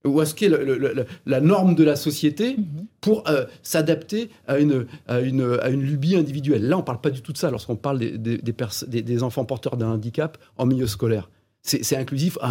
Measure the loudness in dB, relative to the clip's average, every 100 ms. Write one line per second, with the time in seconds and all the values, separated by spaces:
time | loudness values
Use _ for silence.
0 | 2 2 0 2 2 4 2 0 0 -2
1 | -6 -8 -2 4 4 6 4 6 6 4
2 | -2 0 0 0 -2 -2 -4 -6 -12 _
3 | 0 2 2 0 -2 -12 -4 0 2 0
4 | -2 -6 -6 -12 -2 2 4 2 -2 -12
5 | -2 0 2 0 2 2 0 0 0 0
6 | 2 2 0 -2 0 0 2 0 -2 -2
7 | -2 -4 -10 -4 -2 -4 -6 -4 -2 -2
8 | -4 -4 -4 -4 -4 -6 -6 -8 -6 -6
9 | -2 -2 -2 -4 -4 -4 -4 -2 -2 -2
10 | -4 -4 -4 -6 _ -2 0 2 0 -2
11 | 0 0 -4 _ _ _ -4 -2 0 -2
12 | -2 -2 -2 -2 -2